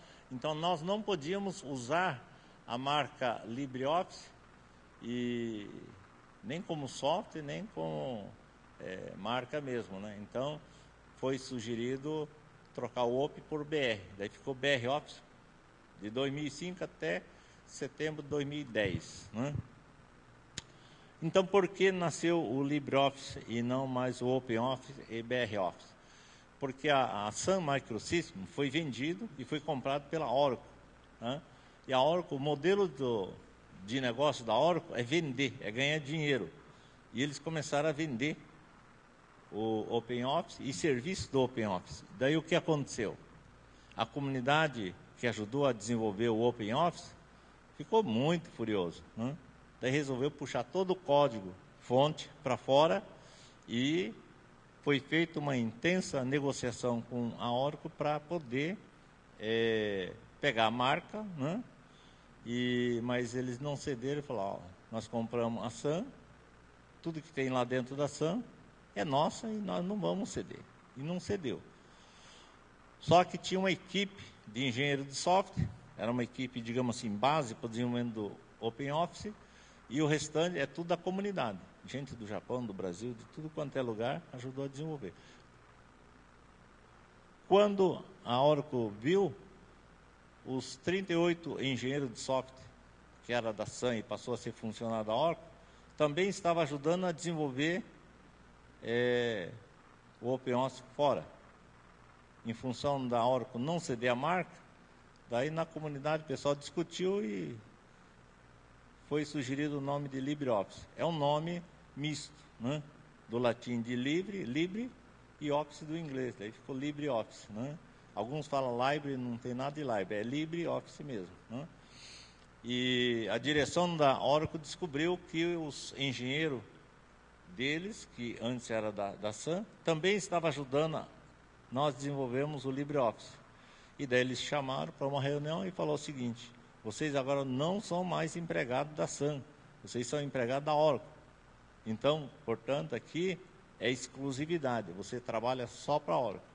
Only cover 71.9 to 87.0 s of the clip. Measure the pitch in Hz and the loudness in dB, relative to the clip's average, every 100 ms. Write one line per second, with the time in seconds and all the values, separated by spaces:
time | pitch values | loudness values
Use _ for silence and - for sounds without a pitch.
71.9 | - - - - - - - - - - | -20 -20 -20 -20 -20 -20 -20 -20 -20 -20
72.9 | - - 165 180 175 - 185 190 180 - | -8 6 8 8 0 -2 2 2 0 0
73.9 | 190 196 - - - - 113 135 113 143 | -2 -2 -4 -16 -18 -10 -2 0 2 2
74.9 | 139 139 135 175 185 202 - - - - | 0 -2 -2 4 4 4 -2 -2 -4 -16
75.9 | - 107 123 117 - 127 123 113 120 123 | -4 -2 0 -2 -4 -6 -4 -2 0 0
76.9 | 113 117 101 131 156 127 113 120 113 123 | -2 -4 2 4 4 0 -4 -6 -2 0
77.9 | 120 120 110 101 - - - 113 117 143 | 0 -2 -2 -6 -6 -16 -6 -4 -4 -2
78.9 | 151 175 - 214 214 - - - - - | -2 -2 -4 -10 -12 -18 -20 -20 -20 -4
79.9 | 131 151 151 151 151 175 175 139 - 170 | 2 4 4 2 2 2 2 -2 -2 0
80.9 | 180 185 190 202 180 120 95 - - - | 0 0 -2 -2 -2 -2 -4 -12 -18 -10
81.9 | 131 143 - 104 98 - 123 120 95 92 | -8 -8 -10 -8 -8 -4 -4 -4 -4 -4
82.9 | 87 120 113 - - 156 165 143 139 123 | -4 -8 -8 -12 -12 -8 -6 -4 -2 -2
83.9 | 110 120 156 - 131 127 131 139 135 160 | -2 -2 -2 -6 -10 -8 -6 -6 -6 -6
84.9 | 151 98 - - - - - - - - | -6 -10 -12 -20 -20 -20 -20 -20 -20 -20
85.9 | - - - - - - - - - - | -20 -20 -20 -20 -20 -20 -20 -20 -20 -20
86.9 | - | -20